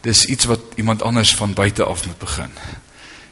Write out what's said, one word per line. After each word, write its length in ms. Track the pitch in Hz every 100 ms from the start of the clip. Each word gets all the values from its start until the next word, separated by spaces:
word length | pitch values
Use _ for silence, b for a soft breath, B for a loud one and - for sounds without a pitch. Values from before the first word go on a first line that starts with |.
Dis 240 | 117 110 -
iets 180 | 131
wat 160 | 123 113 - -
iemand 260 | 110 107
anders 320 | 113 117 110
van 200 | - 104
buite 300 | 95 101 101
af 220 | - 90 92
moet 120 | 82
begin. 320 | 92 - 76 - - - - B B B B